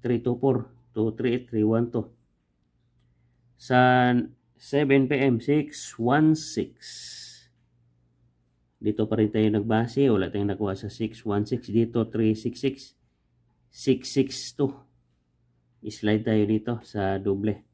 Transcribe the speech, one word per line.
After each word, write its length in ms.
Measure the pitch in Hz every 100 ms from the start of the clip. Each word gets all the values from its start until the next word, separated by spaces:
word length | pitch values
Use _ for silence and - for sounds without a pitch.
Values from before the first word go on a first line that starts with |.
Three 180 | 123 120
two 160 | 123 123
four. 320 | 135 123 110 _ _
Two 220 | - 110
three 240 | 107 120 123
eight, 80 | 123
three 140 | 113 104
one 260 | 113 117
two. 160 | 120 110 _ _ _ _ _ _ _ _ _ _ _ _ _ _ _
Sa 480 | - 127 127 127 123 120 - - _ _
seven 480 | - 139 147 139 135
P 80 | 139
M, 160 | 135 117
six 560 | 127 151 147 - - -
one 320 | 117 143 156
six. 400 | 156 - - 95 _ - - - - - - _ _ _ _ _ _ _ _ _ _ _ _ _ _
Dito 240 | 107 104 110
pa 160 | 110
rin 80 | 104
tayo 160 | 110 107
nagbase. 560 | 104 113 110 117 - 139
Wala 240 | 110 -
tayong 160 | 101 101 98
nakuha 160 | 104
sa 160 | 98 104
six 320 | - 110 -
one 240 | 110 101 104
six. 240 | 123 -
Dito, 320 | 107 113 117 113
three 240 | 110 110
six 240 | 107 123 120
six. 400 | 135 135 - _ _ _ _ _ _ _ _
Six 400 | - - 127 -
six 480 | 139 131 - - -
two. 160 | 135 - _ _ _ _ _ _ _ _ _ _ 107
Slide 400 | - 107 107 110
tayo 160 | 110 104
dito 240 | 107 107 117
sa 400 | - 104 98 98
doble. 400 | 98 98 107 104 _